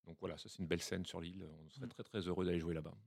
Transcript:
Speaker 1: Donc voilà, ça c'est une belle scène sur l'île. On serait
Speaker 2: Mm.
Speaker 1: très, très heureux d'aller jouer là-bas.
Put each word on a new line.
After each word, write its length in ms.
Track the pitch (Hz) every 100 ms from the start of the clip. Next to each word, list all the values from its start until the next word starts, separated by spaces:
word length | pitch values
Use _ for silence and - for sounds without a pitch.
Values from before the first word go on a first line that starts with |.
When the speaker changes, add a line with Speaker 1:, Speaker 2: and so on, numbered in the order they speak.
| -
Speaker 1:
Donc 80 | 80
voilà, 180 | 92 80
ça 120 | -
c'est 100 | -
une 80 | 85
belle 140 | 87
scène 240 | - 92 90
sur 140 | 85
l'île. 260 | 85 92 80 78
On 60 | 78
serait 160 | 139 127
Speaker 2:
Mm. 40 |
Speaker 1:
très, 120 | -
très 160 | - 107 90
heureux 180 | 87
d'aller 140 | 90 87
jouer 160 | 82
là-bas. 180 | 80 80 -